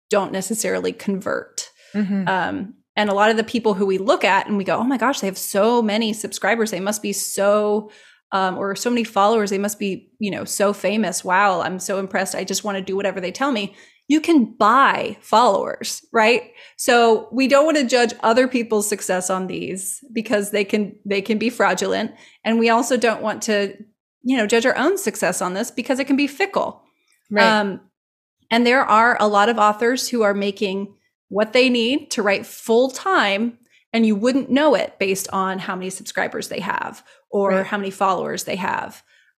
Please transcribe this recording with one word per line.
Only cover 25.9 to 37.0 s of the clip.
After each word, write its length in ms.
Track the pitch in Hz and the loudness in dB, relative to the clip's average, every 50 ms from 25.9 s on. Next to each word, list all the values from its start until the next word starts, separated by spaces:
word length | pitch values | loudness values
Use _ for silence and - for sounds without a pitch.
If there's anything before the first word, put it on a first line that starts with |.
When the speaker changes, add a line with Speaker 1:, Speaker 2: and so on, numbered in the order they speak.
| 262 | -2
Speaker 1:
it 100 | 254 277 | -2 0
can 100 | 269 285 | 0 0
be 100 | 262 285 | 0 0
fickle. 540 | 277 - - 392 392 - - - - - _ _ _ _ _ _ _ _ _ _ - | 0 -2 -2 -4 -2 -2 -2 -4 -4 -8 _ _ _ _ _ _ _ _ _ _ -2
Speaker 2:
Right. 160 | 208 208 220 | 2 4 6
Speaker 1:
Um, 340 | 226 214 214 202 196 180 - _ _ _ _ _ _ _ _ _ _ _ _ _ - | 6 6 4 0 -2 -4 -8 _ _ _ _ _ _ _ _ _ _ _ _ _ 0
and 180 | 226 240 240 | 2 2 4
there 160 | 240 247 277 - | 4 4 4 4
are 320 | - 208 220 226 240 240 - | 4 4 6 6 4 4 2
a 80 | 208 208 | 2 2
lot 180 | 208 202 208 | 4 4 4
of 100 | 226 233 | 4 4
authors 520 | 214 208 214 208 208 240 233 262 254 - - | 4 4 2 2 2 0 0 0 -2 -2 -2
who 140 | 240 233 214 | 0 2 2
are 100 | 202 202 | 2 2
making 600 | 202 196 202 196 - 214 190 190 196 196 196 - _ _ _ _ _ _ - | 0 -2 -4 -4 -2 -4 -4 -4 -4 -8 -10 -14 _ _ _ _ _ _ -6
what 240 | 190 202 220 220 - | -2 -2 0 2 4
they 160 | 247 254 262 | 4 4 4
need 420 | 247 240 220 233 269 311 - - | 2 2 0 0 0 -2 -4 -6
to 100 | - 240 | -4 -2
write 240 | 202 208 196 208 220 | 0 0 0 -2 -4
full 440 | - - - - - 226 233 262 262 | -10 -16 -8 -2 2 2 4 2 2
time, 640 | 262 - - 381 370 320 220 202 196 202 233 240 233 - _ _ _ _ _ _ - | -2 -4 -2 0 2 2 2 2 0 0 -2 -4 -6 -10 _ _ _ _ _ _ 0
and 120 | 226 226 | 2 2
you 100 | 220 214 | 2 2
wouldn't 320 | 196 220 254 262 277 - - | 2 2 0 0 0 0 0
know 260 | 240 277 311 302 233 | 2 2 4 4 4
it 240 | 185 - - - - | 2 0 -2 -4 -4
based 300 | 196 190 196 190 - - | -2 -2 -2 -2 -4 -4
on 260 | - 190 190 190 190 190 | -4 -2 -2 -2 -4 -6
how 160 | 185 - 185 | -6 -8 -8
many 120 | 185 185 185 | -8 -8 -10
subscribers 600 | 185 - 208 - - - - - - - - - | -10 -12 -12 -8 -6 -4 -4 -4 -4 -8 -8 -8
they 100 | - - | -8 -8
have 420 | 175 - - - - - - - | -6 -4 -4 -4 -6 -8 -12 -16